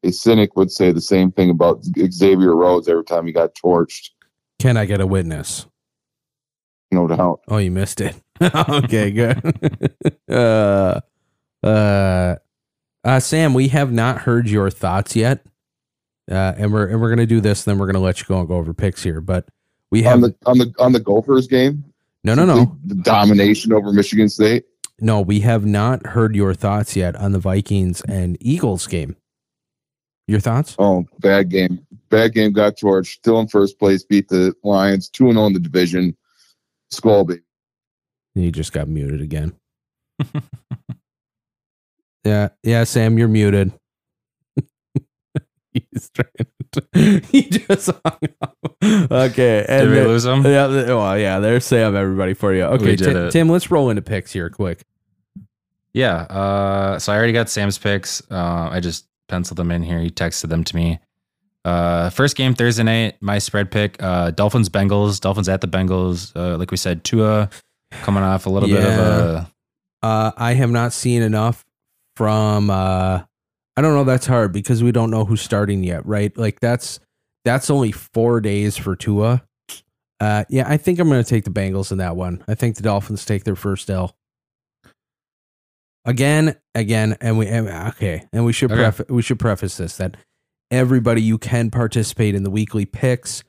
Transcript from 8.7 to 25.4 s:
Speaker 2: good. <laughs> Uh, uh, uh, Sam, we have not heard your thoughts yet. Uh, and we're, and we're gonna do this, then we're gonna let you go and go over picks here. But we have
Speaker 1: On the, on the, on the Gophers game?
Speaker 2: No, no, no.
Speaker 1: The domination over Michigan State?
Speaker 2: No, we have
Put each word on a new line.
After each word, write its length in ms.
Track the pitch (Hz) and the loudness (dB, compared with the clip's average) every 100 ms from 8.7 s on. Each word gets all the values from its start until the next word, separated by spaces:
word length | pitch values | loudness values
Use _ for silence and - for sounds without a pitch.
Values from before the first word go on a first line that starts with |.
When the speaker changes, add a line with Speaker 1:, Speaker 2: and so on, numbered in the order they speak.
| 147 123 110 104 | 0 0 0 0
Speaker 2:
good. 300 | 104 117 131 165 - 156 - - _ - - | 0 0 0 -2 -2 -4 -2 -6 _ -6 -6
<laughs> 100 | - | -4
Uh, 680 | 123 120 110 104 98 95 - - _ _ _ _ _ | 0 2 2 2 2 0 -2 -8 _ _ _ _ _
uh, 720 | - 107 104 101 95 92 90 90 _ _ _ _ _ _ | 0 2 4 2 2 2 0 -2 _ _ _ _ _ _
uh, 160 | 113 131 | 0 0
Sam, 340 | - 156 160 127 | 2 0 2 2
we 140 | 135 | 2
have 220 | 135 139 | 2 0
not 260 | 117 117 113 | 0 0 -2
heard 280 | - 117 117 | 0 0 2
your 200 | 104 98 | 2 0
thoughts 460 | - 92 90 98 117 | -2 -4 -2 -2 0
yet. 300 | 113 123 _ _ _ _ _ _ _ _ - | 0 0 _ _ _ _ _ _ _ _ -6
Uh, 240 | 92 95 - | -2 -2 -2
and 140 | 104 | -2
we're, 120 | 107 98 | 0 0
and 140 | 113 | 0
we're 80 | 113 | 0
gonna 160 | 117 113 | 2 2
do 140 | 113 | 2
this, 220 | 104 101 | 2 0
then 140 | - 98 | -2 -2
we're 60 | 98 | 0
gonna 140 | 98 | 0
let 160 | 95 - | 0 -2
you 60 | - | -2
go 120 | 95 | -2
and 80 | 85 | -2
go 80 | 87 | -4
over 160 | 80 | -4
picks 280 | 82 101 - | -2 -4 -2
here. 200 | 92 80 | -6 -6
But 260 | 90 90 - _ _ _ _ | -4 -4 -4 _ _ _ _
we 140 | 110 | 2
have 120 | 113 123 | 6 6
Speaker 1:
On 60 | |
the, 140 | 120 - 123 | 4 0 2
on 120 | 123 | 2
the, 160 | 120 - | 2 2
on 120 | 127 | 2
the 80 | 127 | 2
Gophers 480 | 107 104 110 131 123 | 2 0 4 2 4
game? 360 | 127 131 147 143 _ _ _ 104 | 2 2 0 -10 _ _ _ 0
Speaker 2:
No, 100 | 120 | 4
no, 100 | 185 | 4
no. 320 | 131 120 - 147 | 6 4 0 -8
Speaker 1:
The 100 | 98 | -4
domination 760 | 101 110 104 101 101 104 113 | 2 4 6 6 4 2 2
over 200 | 107 101 | 2 2
Michigan 340 | 101 101 104 107 | 2 2 2 2
State? 380 | - 107 120 - _ - _ | 4 2 2 -4 _ -20 _
Speaker 2:
No, 220 | 110 107 | 0 0
we 180 | 92 | 2
have 260 | 104 | 2